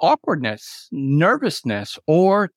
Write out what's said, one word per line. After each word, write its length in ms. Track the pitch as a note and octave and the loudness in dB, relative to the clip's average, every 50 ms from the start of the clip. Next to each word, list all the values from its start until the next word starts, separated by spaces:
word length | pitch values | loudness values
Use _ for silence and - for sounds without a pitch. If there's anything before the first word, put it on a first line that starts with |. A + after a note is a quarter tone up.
awkwardness, 840 | - E3+ D4+ - - D4 - D3 B2 G#2+ G#2+ G#2+ - - - - - - | 2 2 2 2 0 -4 -4 -2 -2 -4 -6 -6 -12 -18 -20 -20 -16 -12
nervousness, 1080 | - C#3 C3+ C3+ C#3 D3+ E3+ G3+ B3 C#4+ C#4 F#3+ - - - A#2+ G#2 G2+ G2+ - - - - | -8 -6 -2 0 2 4 4 4 2 2 -2 -4 -4 -4 -4 -4 -4 -4 -6 -10 -14 -10 -2
or 420 | - D#3 F3 F#3 F#3+ G3 G#3 G3+ F3 _ | 2 2 4 4 4 4 2 0 -4 _